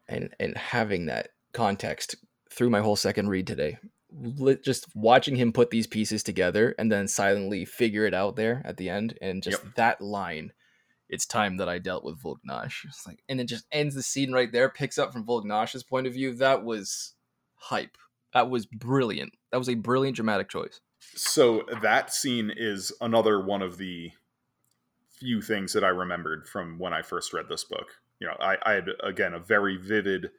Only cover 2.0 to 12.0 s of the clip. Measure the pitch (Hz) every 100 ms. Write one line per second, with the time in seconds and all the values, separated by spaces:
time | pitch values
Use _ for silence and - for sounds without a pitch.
2 | - - _ _ - - 120 104 107 104
3 | 98 104 101 95 95 - 76 - 214 _
4 | _ 156 120 139 135 135 139 123 - 107
5 | 113 127 143 127 120 123 120 117 110 110
6 | 104 107 - 92 90 104 120 - 110 101
7 | 98 - 98 101 98 98 90 - 117 104
8 | 107 90 101 107 110 123 - 87 92 101
9 | 113 - 95 92 95 101 - - 117 -
10 | 101 101 90 78 76 - _ _ _ _
11 | - - - 113 101 92 90 90 92 90